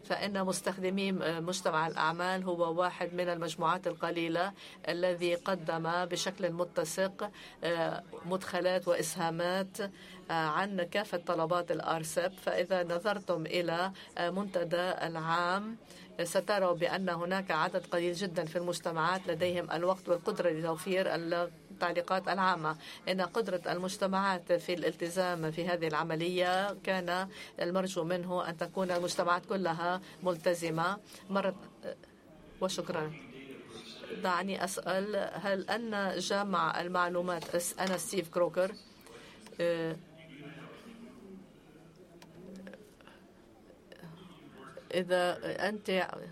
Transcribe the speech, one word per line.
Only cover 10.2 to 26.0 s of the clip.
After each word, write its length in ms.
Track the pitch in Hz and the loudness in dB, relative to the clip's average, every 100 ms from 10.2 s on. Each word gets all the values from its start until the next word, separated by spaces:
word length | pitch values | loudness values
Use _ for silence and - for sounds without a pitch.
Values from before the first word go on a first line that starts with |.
| - | -2
عن 500 | 165 160 156 202 196 | 2 2 2 0 0
كافة 340 | 175 202 208 175 | 0 0 0 -2
طلبات 540 | 170 165 160 175 170 | 0 2 4 2 2
الأرسب. 600 | 160 - 165 160 - 175 | 0 2 0 0 0 0
فإذا 520 | 190 - 180 180 185 | 0 0 0 2 2
نظرتم 600 | 175 170 208 202 196 175 160 | 2 0 2 0 0 0 2
إلى، 460 | 180 170 165 190 190 - - | 2 2 2 0 -2 -12 -2
آه، 120 | 175 | 0
منتدى 520 | 185 202 185 170 170 | 0 0 0 2 2
العام، 960 | 185 - 165 165 160 170 175 190 214 226 - - - - | 2 0 -2 -2 2 2 4 2 -2 -10 -14 -18 -14 -4
ستروا 500 | 170 196 185 208 185 | 0 0 2 4 4
بأن 360 | 170 170 175 190 | 4 2 2 0
هناك 420 | 165 175 190 190 | 0 0 0 2
عدد 340 | 160 175 180 170 | 2 2 0 0
قليل 280 | 175 175 | 2 2
جدًا 320 | 170 196 165 160 | 0 -2 0 0
في 100 | 175 | -2
المجتمعات 680 | 175 170 185 165 160 185 185 | 0 -2 -2 2 2 2 0
لديهم 440 | 160 175 175 156 | 0 2 2 0
الوقت 380 | 156 175 185 - | 0 2 2 2
والقدرة 400 | 170 190 190 180 | 2 2 2 2
لتوفير 680 | 156 165 160 196 185 190 160 | 2 0 -2 0 2 2 0
التعليقات 1120 | 165 175 175 - - - 175 175 175 190 185 | 0 0 0 -4 -18 -2 0 0 2 0 2
العامة. 500 | 180 185 175 156 156 - - - | 4 4 4 0 -2 -8 -8 -2
إن 120 | 190 | 0
قدرة 400 | 180 233 196 180 - | 0 0 0 0 0
المجتمعات 840 | 175 185 190 190 190 196 185 175 | -2 -2 0 2 2 2 0 2
في 220 | 170 170 | 2 4
الالتزام 760 | 175 156 160 170 175 180 175 160 | 0 0 0 -2 0 0 2 -2
في 160 | 160 175 | 0 0
هذه 200 | 175 160 | 2 2
العملية 840 | 151 | 0